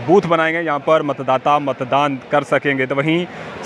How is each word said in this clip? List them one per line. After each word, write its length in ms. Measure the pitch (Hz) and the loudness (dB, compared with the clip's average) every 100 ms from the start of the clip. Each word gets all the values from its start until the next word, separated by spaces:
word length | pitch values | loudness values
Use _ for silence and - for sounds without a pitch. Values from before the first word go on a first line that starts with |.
| 120 | 2
बूथ 140 | 196 180 | 4 4
बनाए 260 | 165 160 | 0 2
गए, 100 | 165 | 0
यहाँ 160 | 165 143 | -2 -2
पर 220 | 160 160 | 2 2
मतदाता 560 | 151 139 131 131 147 147 | 2 -4 -2 0 2 0
मतदान 600 | 143 127 127 135 143 131 - | 0 -4 -2 0 0 -2 -2
कर 120 | 147 139 | -2 2
सकेंगे। 400 | 139 147 135 131 | 0 0 0 -2
तो 100 | 139 | 0
वहीं 300 | 151 165 180 - - - | 0 0 -2 -10 -14 -12